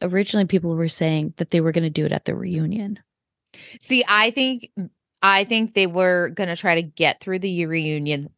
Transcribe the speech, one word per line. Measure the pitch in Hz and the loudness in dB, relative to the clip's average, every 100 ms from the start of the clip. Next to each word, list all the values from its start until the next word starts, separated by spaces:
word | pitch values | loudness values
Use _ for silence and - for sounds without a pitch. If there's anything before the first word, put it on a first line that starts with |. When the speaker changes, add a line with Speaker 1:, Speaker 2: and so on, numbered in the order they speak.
Speaker 1:
originally | 180 185 208 214 185 | -2 0 0 0 2
people | 185 170 165 | 2 0 -2
were | 165 | -2
saying | - 160 156 156 - | 0 0 0 -2 -6
that | 165 | 0
they | 170 | 2
were | 160 | 2
gonna | 165 160 | 0 0
do | 151 151 | -2 -2
it | |
at | - - | -2 -4
the | - | -6
reunion. | 185 165 160 214 202 202 _ _ _ _ _ - - - | -4 -4 -4 -4 -6 -10 _ _ _ _ _ -20 -20 -14
Speaker 2:
See, | - 254 - | 0 0 4
I | 208 226 | 4 4
think, | 269 262 247 - - 180 _ _ - | 2 -2 -2 -10 -12 -12 _ _ 0
I | 196 196 202 | 2 2 2
think | 226 220 | 0 0
they | 196 185 | 0 0
were | 175 185 180 170 170 | 2 4 4 0 -2
gonna | 180 170 | -4 -2
try | 190 170 | 0 0
to | |
get | 165 - 156 - | 0 0 0 0
through | 196 185 | -4 -4
the | 190 175 160 | -2 -2 -2
reunion, | 165 151 151 147 147 147 | -2 -2 -2 -2 -4 -6